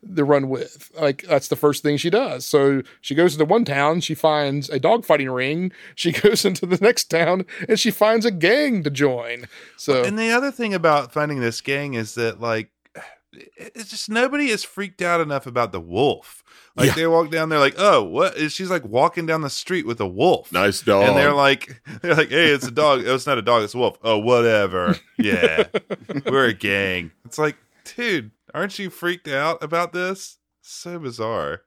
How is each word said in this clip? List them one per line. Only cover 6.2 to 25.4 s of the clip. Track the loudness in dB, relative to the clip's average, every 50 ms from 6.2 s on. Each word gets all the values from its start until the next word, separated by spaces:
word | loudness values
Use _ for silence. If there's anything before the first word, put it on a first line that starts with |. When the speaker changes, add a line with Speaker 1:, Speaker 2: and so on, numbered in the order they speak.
| 4 4 4 4 0
Speaker 1:
into | 0 -2 -2 -2
the | -2 -2 2
next | 4 2 2 2 -2
town, | _ 0 0 2 2 0 0 -2 _ -8 -12 -2 -2
and | 0 0
she | 0 -2
finds | 2 2 2 4 4 2 2
a | 0
gang | -2 2 2 2 4 4 2 0 0 -2 -2
to | -4
join. | -2 0 0 0 0 -2 -6 -10 -10 -12 -14 -18 -20 -20 -20 -20 _
So | _ -2 0 2 2 2
Speaker 2:
And | 0 0 -2
the | -2 0
other | 0 0 0 -2
thing | -4 -4 -6 -4 -4
about | 0 2 4 4 4 2 -2
finding | -4 -4 -4 -2 -2 -2
this | -2 -4 -4 -4
gang | -6 -4 -4 -4 -4 -6 -6
is | -6 -6 -8 -6
that, | -4 -2 -2 -2 -4
like, | -4 -4 -4 -4 -4 _ _ _ _ _ _ -20 -20 -20 -20 _ _ _ _
it, | -20 -20 -20 _ _ -20 -20 _
it's | -18 -16 -14
just | -12 -12 -10 -6
nobody | -2 0 0 0 0 -2 0 0
is | -2 -4 -6
freaked | -10 -10 -10 -10 -10 -8 _
out | -2 0 0 0
enough | 0 -2 -4 -6 -6
about | -4 -2 -2 -2 -2 -4
the | -10
wolf. | -10 -6 -2 0 2 2 0 -2 -6 -20 -20 -20 _ _ _ -20 _ _ _
Like, | 2 2 2
Speaker 3:
Yeah. | 2
Speaker 2:
they | 2 0 2
walk | 2 2 2 2
down, | -2 -4 -2 0
they're | 2 4
like, | 4 2 2 2
"Oh, | 4 4 6 4
what?" | 4 2 0 0 0 0 0
And | -2 -6 -6
she's, | -4 -8 -6 -4
like, | -4 -4 -4
walking | -2 0 2 2 2 0 -2 -4 -2
down | -2 -2
the | -2 -6
street | -8 -8 -8 -6 -6 -4 -4
with | -6 -4 -4
a | -4 -6
wolf. | -2 2 2 4 4 2 -2 -4
Speaker 3:
Nice | -2 2 2 2 0 0
dog. | 0 2 4 4 6 6
Speaker 2:
And | 4
they're | 4 4 4
like, | 4 4 4 4 2 2 -2 -16 -18 -20 _ -18
<laughs> | -16 -10
they're | -2 0 2
like, | 2 2 2
"Hey, | 2 2 4 4
it's | 2 2 -2
a | -4
dog." | -2 0 2 2 2 2 2
"Oh, | 0 -2
it's | -2 0 -2
not | -2 -2
a | 2
dog, | 2 2 2
it's | 2 0 -2
a | -2
wolf." | -2 -2 -2 _
"Oh, | -2 0 0 2
whatever. | 2 4 4 4 4 4 4 4 2 2 0 -2 0 0 -2 -2 _ _ _ -2
Yeah. | 0 0 2 2